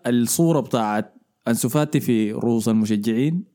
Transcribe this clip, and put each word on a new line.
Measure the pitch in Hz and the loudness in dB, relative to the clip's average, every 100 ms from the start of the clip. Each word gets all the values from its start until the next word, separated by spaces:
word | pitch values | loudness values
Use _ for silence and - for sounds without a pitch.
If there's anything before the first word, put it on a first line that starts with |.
| 123 | -2
الصورة | 120 117 - 165 151 | 0 0 2 2 2
بتاعت | 113 120 107 107 107 _ _ _ 120 | 0 -2 0 -2 -4 _ _ _ -4
أنسو | 113 120 | -2 0
فاتي | 151 151 147 | 0 0 -2
في | 113 113 107 | 0 0 0
رؤوس | 110 120 117 113 | -2 -2 0 2
المشجعين | 110 107 107 110 113 147 175 - | 0 2 0 0 0 0 -2 -8